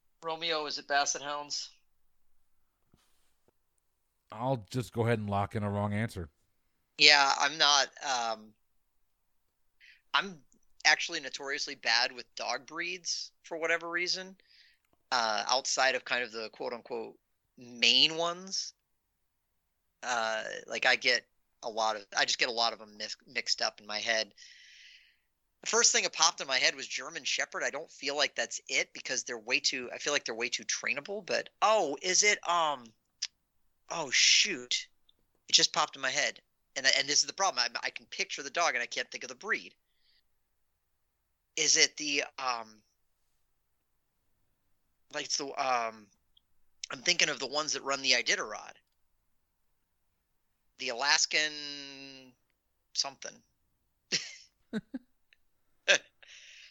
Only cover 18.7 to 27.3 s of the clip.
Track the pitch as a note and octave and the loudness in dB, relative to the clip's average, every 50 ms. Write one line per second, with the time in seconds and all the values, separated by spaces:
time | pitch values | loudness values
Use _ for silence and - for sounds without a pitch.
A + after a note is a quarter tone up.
18.7 | - _ _ _ _ _ _ _ _ _ _ _ _ _ _ _ _ _ _ _ | -12 _ _ _ _ _ _ _ _ _ _ _ _ _ _ _ _ _ _ _
19.7 | _ _ _ _ _ _ - B2 B2 A#2 A2+ A2 A2 A2 G#2+ G#2 G2 - - - | _ _ _ _ _ _ -6 -2 -2 0 0 0 -2 -4 -4 -6 -8 -10 -8 -8
20.7 | A#2 A#2 - C3 B2 A#2+ - C3 B2 A2+ - _ _ _ _ _ _ _ - B2 | -4 0 2 4 4 4 4 2 2 2 0 _ _ _ _ _ _ _ -10 -6
21.7 | G#2+ A2 A2 A2 G#2+ G#2 G2+ - - A#2 C#3+ C#3 - - D3+ C3 A2+ A#2 A#2 A#2 | -2 0 0 0 0 -2 -6 -4 -2 0 0 0 0 0 -2 -2 0 0 0 0
22.7 | A2 G2 A2 G#2+ G#2 G#2 G#2+ G#2 - - _ - C3 A#2+ - - - - A#2 A2+ | -2 -4 -10 -18 -14 -12 -12 -12 -12 -14 _ -8 -6 -6 -2 -2 -2 -2 -2 -4
23.7 | - - G#2+ G#2 G#2 G#2+ G#2+ A#2 A2+ A2 G#2+ G2+ _ - - - - - - - | -6 -8 -10 -10 -8 -4 -2 0 0 0 -2 -4 _ -18 -20 -20 -20 -20 -20 -20
24.7 | - - - - - - _ _ _ _ _ _ _ _ _ _ _ _ - - | -20 -20 -20 -20 -20 -20 _ _ _ _ _ _ _ _ _ _ _ _ -6 0
25.7 | - A3+ - - - A3+ G3 E3+ - - D#3+ E3+ F3 - F3+ C#3 C3 B2+ C#3 D#3+ | 2 4 4 4 4 2 0 -2 2 4 4 4 4 0 -4 -2 0 2 2 2
26.7 | D3+ C3+ B2 - - C3 C3 D3 E3 D#3 C3 - | 0 -2 -6 -8 -8 -8 -8 -10 -10 -8 -6 -4